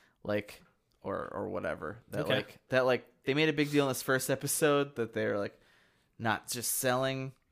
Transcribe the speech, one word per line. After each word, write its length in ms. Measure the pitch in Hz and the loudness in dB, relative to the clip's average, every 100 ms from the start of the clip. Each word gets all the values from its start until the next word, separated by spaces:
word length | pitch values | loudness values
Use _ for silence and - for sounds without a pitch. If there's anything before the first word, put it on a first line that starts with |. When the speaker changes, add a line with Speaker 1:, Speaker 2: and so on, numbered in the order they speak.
| _ _ | _ _
Speaker 1:
like, 380 | - 104 - - - _ _ _ | -4 -4 -4 -12 -20 _ _ _
or, 280 | - - - | -8 -6 -6
or 140 | - 101 | -8 -6
whatever. 500 | 95 98 78 78 113 - | -4 -4 -6 -8 -12 -8
That, 100 | 104 - | -4 0
Speaker 2:
Okay. 100 | 127 | 0
Speaker 1:
like, 240 | - - - | -2 -12 -2
that, 160 | 127 127 | 2 4
like, 220 | 123 - _ | 2 -2 _
they 100 | - | 0
made 140 | 139 156 | 2 4
a 60 | |
big 180 | 147 147 | 2 2
deal 140 | 143 139 | 4 2
in 40 | |
this 120 | 127 | 2
first 280 | - 131 - | 0 0 2
episode 680 | 135 143 - 156 143 139 131 | -2 -2 2 4 4 2 -2
that 160 | 113 | -4
they're, 240 | 113 107 104 | -2 0 0
like, 180 | 101 - _ _ _ _ _ - | -4 -8 _ _ _ _ _ -6
not 300 | 110 104 - | -2 -2 -4
just 240 | 123 117 - | -6 -4 -2
selling, 520 | 131 127 131 135 131 - _ | 0 2 0 -2 -6 -12 _